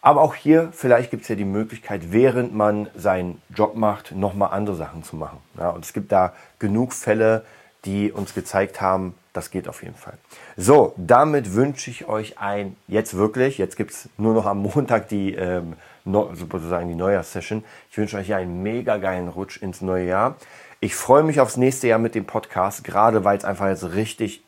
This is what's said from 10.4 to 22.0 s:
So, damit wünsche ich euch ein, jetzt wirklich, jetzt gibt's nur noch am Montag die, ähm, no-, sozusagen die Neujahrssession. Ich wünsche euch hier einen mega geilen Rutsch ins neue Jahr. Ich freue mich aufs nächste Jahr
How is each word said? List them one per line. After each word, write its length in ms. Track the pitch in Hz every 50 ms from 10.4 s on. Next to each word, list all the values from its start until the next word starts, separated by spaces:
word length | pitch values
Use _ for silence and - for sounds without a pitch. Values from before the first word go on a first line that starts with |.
| - - - -
So, 360 | 87 101 139 151 113 - - -
damit 560 | 90 82 120 120 143 156 151 143 123 101 92
wünsche 380 | 107 131 143 139 - - -
ich 160 | 120 - - -
euch 320 | 110 107 110 107 - -
ein, 360 | 101 101 101 101 101 98 92 _ _ -
jetzt 280 | 92 110 110 - -
wirklich, 440 | 92 101 107 107 127 127 135 135 -
jetzt 180 | 95 87 - -
gibt's 320 | 107 - - - - - _ -
nur 160 | 104 110 110
noch 140 | 113 98 101
am 160 | 101 101 101
Montag 460 | 101 - 147 139 113 123 110 - -
die, 260 | - 101 98 95 92
ähm, 380 | - 92 90 90 90 85 85 82 - - - - _ _
no-, 280 | 98 95 104 107 - 92
sozusagen 540 | 82 90 80 - 92 80 85 87 87 87 87
die 80 | 85
Neujahrssession. 680 | 82 90 95 101 95 85 - - 92 85 - 107 110 110 - - - _ _
Ich 60 | _ -
wünsche 180 | 107 104 110 101
euch 80 | 98
hier 120 | 90 107 95
einen 260 | 92 90 87 87 92
mega 340 | 104 113 120 123 123 110 104
geilen 300 | 95 95 92 90 90 87
Rutsch 340 | 87 90 98 98 - -
ins 200 | - 98 87 -
neue 260 | 95 95 92 92 90 90
Jahr. 280 | 90 95 110 127 160 - - - - - - - - _
Ich 160 | - 104 -
freue 260 | - - - 127 143
mich 180 | 156 160 147 143
aufs 180 | 131 120 - 123
nächste 300 | 123 131 131 131 - 120
Jahr 120 | 113 113